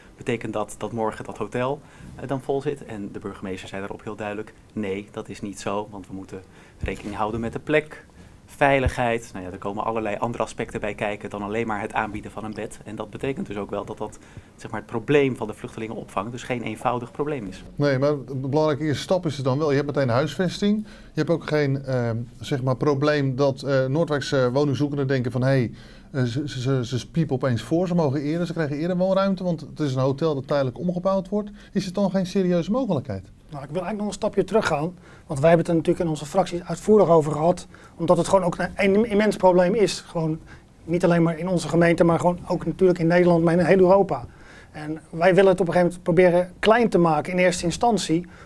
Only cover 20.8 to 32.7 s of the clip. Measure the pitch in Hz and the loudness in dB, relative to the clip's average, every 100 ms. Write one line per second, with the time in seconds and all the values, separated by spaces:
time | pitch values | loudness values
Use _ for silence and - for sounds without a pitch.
20.8 | 214 - - - 156 165 - 151 143 135 | -4 -14 -10 -4 0 -2 0 0 2 0
21.8 | 135 127 117 113 117 - - 143 127 127 | -2 -2 0 -2 -6 -12 -6 -2 0 0
22.8 | 147 135 151 151 135 123 143 135 131 135 | 0 2 2 2 0 0 0 0 -2 0
23.8 | 131 143 165 147 - 139 123 127 147 120 | 0 0 0 -2 0 0 2 2 0 0
24.8 | 147 143 135 135 123 123 127 135 113 - | -2 0 0 0 0 0 2 2 0 -4
25.8 | - - - 143 123 117 147 127 123 135 | -16 -20 -10 -4 -2 -2 -4 -4 -2 -2
26.8 | 117 127 - - 160 131 135 117 - 165 | -2 -4 -4 -2 0 0 0 -2 0 0
27.8 | 185 175 151 139 143 165 170 165 151 143 | 0 2 0 0 -2 -2 -2 -2 -4 -2
28.8 | 170 180 185 190 196 190 185 160 139 - | -2 0 2 2 2 0 -2 -4 -6 -4
29.8 | 151 131 131 139 165 139 131 147 135 - | -2 0 0 0 0 -2 0 0 0 -2
30.8 | 180 175 185 196 185 208 208 - - 196 | -4 -2 0 0 0 -4 -4 -10 -6 -4
31.8 | 196 175 196 185 180 196 180 175 165 | -2 0 0 0 0 0 2 2 2